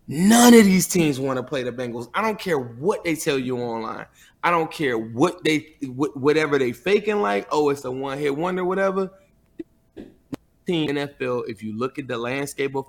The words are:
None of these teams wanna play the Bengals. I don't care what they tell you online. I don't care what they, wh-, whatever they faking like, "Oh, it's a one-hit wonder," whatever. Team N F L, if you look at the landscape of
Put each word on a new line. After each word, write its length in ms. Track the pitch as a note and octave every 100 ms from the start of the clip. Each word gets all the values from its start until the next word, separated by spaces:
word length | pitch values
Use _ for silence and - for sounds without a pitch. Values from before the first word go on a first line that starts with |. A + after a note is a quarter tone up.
| -
None 480 | C#3 G3 A#3 A#3+
of 100 | A#3
these 220 | G3 F#3 -
teams 320 | F3+ D#3 C3
wanna 240 | C3+ B2+
play 220 | B2 C#3
the 80 | B2
Bengals. 360 | A#2+ B2 A#2 B2
I 80 | F#3
don't 160 | A3 G3+
care 200 | F#3+ D3
what 420 | A#2+ A#2 E3 G3
they 140 | E3+ D3+
tell 240 | D#3+ C3+
you 180 | B2+ B2
online. 480 | A#2+ A2+ A2 G#2+ G#2+ _ _ _
I 80 | E3
don't 180 | E3+ D#3
care 260 | - C#3 A2+
what 460 | A2+ A2+ F3 F3
they, 320 | D#3+ D3+ - -
wh-, 340 | C3+ B2+ D3 C3+
whatever 420 | C3+ D3+ D3+ C#3+
they 140 | B2
faking 480 | A#2 F3+ G#3 G#3 G#3
like, 280 | G3+ G3+ -
"Oh, 200 | D3+ D3
it's 140 | C#3
a 60 | B2+
one-hit 460 | C3 C#3 C#3 D3 C#3
wonder," 280 | F3 F#3
whatever. 460 | F3+ F#3+ G3 F#3+ F#3+ - _ _ _ - - _ _ - - _ _ - _ _
Team 260 | - E3+ D3
N 60 | C#3+
F 240 | C#3+ -
L, 220 | B2+ B2 A2+
if 140 | G#2
you 140 | G#2+ A2
look 220 | C3 -
at 80 | B2+
the 100 | A#2+
landscape 600 | A#2+ C3+ C#3 - C#3
of 100 | C3+